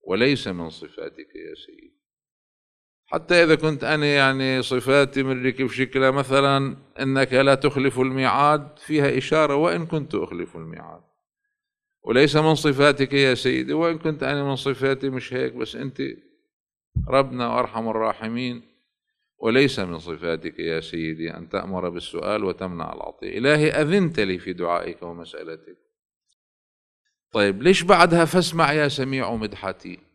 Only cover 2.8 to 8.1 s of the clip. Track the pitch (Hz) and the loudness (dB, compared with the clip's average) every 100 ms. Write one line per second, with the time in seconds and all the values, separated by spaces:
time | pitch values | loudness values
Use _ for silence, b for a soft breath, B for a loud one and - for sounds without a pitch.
2.8 | _ _ _ 156 165 175 170 151 156 139 | _ _ _ -8 2 4 6 4 2 -2
3.8 | 120 151 147 143 135 135 135 131 123 127 | -2 0 2 4 2 2 0 0 0 -2
4.8 | 131 139 139 139 135 131 127 127 131 123 | 2 4 4 0 -2 0 -2 -2 -4 -2
5.8 | 127 135 131 135 135 135 139 139 135 - | -2 2 2 2 2 2 4 2 0 -6
6.8 | _ - 135 135 131 127 135 139 143 135 | _ -6 -2 2 2 4 6 4 2 2
7.8 | 135 127 131 | 0 2 0